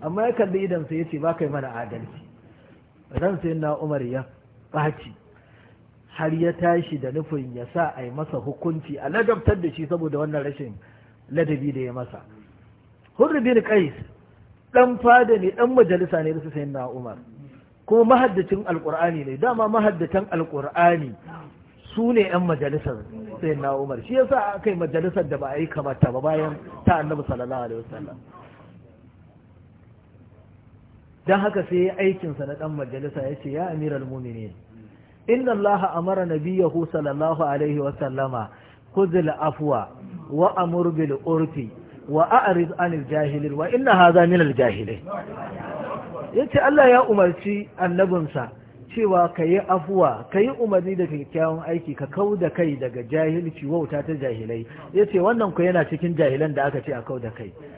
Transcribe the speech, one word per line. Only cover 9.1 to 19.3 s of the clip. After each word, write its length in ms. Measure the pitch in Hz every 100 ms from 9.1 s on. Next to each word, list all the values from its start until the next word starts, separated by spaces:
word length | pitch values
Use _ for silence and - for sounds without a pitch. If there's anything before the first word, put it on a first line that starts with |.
| 147 - 220 - 180
da 80 | 170
shi 140 | 160 147
saboda 320 | 170 160 143
wannan 260 | 156 147
rashin 300 | 143 139 127 101 - - - _ -
ladabi 400 | 147 156 147 143
da 80 | 131
ya 120 | 127
masa. 280 | 127 120 - - - - - - _ _ _ _ -
Hurr 220 | 294 302
bin 120 | 240 233
Qais, 300 | - 214 151 - - - _ _ - - _
ɗan 260 | 247 247 233
fada 360 | 240 247 233 214
ne, 120 | 185
ɗan 240 | 208 240
majalisa 480 | 254 180 180 180 160
ne 100 | 156
da 60 | 160
su 100 | 151
Sayyidina 380 | 147 143 139 127
Umar. 220 | 127 120 101 - - 143 - - _ -
Kuma 180 | 226 226 254
mahaddacin 480 | 262 185 185 196
Alƙur'ani 600 | 202 165 156 160 170 165
ne. 100 | 135